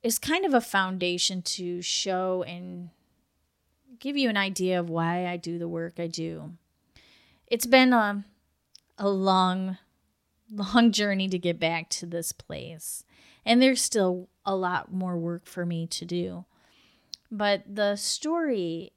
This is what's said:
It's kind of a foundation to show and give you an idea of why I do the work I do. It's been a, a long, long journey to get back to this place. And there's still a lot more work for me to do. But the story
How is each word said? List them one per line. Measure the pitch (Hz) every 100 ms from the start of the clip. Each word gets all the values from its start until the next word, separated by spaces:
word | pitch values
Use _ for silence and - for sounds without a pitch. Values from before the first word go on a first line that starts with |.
It's | 233 226
kind | - 330
of | 381
a | 262
foundation | 233 196 190 185 180 175 - 185
to | 170 - 180 175
show | 175 - 196 185 185 185
and | 175 175 180 175 175 _ _ _ _ _ _ _ _ _ _ 247
give | 269 285
you | 254
an | 208
idea | 196 190 185 180
of | 170
why | 165 165 175 180
I | 175
do | 170 170
the | 170
work | 170 170 170
I | 170
do. | 165 160 160 151 170 _ _ _ - _ _ _ _ _
It's | 233 240
been | 262 254
a, | 247 208 202 202 _ _ _ _ _ _ _
a | 202
long, | 196 190 185 185 185 185 185 _ _ _ _ _ _ _
long | 208 196 226 233
journey | 208 208 196 190
to | 185
get | 175 165
back | 160 165 160
to | - 175
this | 170 160
place. | - - 160 127 160 - - - _ - _
And | - 240
there's | 262 254
still | - 220 185 180 180 _ -
a |
lot | 190 185 180 -
more | 185 185 175
work | 170 170 -
for | - 175
me | 170 165
to | -
do. | 170 175 180 175 185 _ _ _ _ _ _ - _
But | 214 208 202 196
the | 202 202 202
story | - - 302 339 320 233 175 165 165